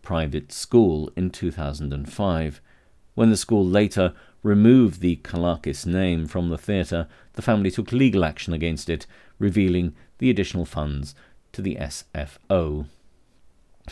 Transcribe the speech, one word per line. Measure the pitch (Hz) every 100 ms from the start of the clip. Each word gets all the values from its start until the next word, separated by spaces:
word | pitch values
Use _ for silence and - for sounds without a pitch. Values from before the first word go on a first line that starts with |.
private | - 82 78 76 -
school | - - 120 101 76 73 -
in | 92
two | - 87
thousand | 76 71 73 73
and | 71 71
five. | - 101 82 78 71 _ _ _ _ _
When | - 113
the | 104
school | - 110 92
later | 101 104 101 90 - - _
removed | 107 101 110 131 113 85
the | 90 82
Kalakis | - 85 87 85 - 69
name | 85 90 92 85 78
from | 92 87
the | 82
theatre, | - 98 87 85 82 - _
the | -
family | - 107 98
took | - 104
legal | 123 131 98
action | 80 - -
against | 80 82 76 -
it, | 80 - - - -
revealing | 101 98 95 90 87 - - -
the | 123
additional | 98 92 92
funds | 80 78 76 71 69 - _ _ _
to | -
the | 95 -
S | 73 - -
F | - 73 - -
O. | 95 78 76 69 _ _ _ _ _ _ _ _ _ -